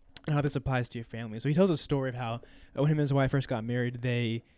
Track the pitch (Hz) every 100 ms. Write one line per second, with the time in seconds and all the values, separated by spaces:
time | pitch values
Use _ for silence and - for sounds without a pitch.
0 | - - - 147 143 139 127 131 120 120
1 | 113 113 117 107 139 151 196 151 - 143
2 | 131 120 120 117 - - - - 147 151
3 | 143 139 135 139 - 120 113 120 120 123
4 | 127 120 117 117 -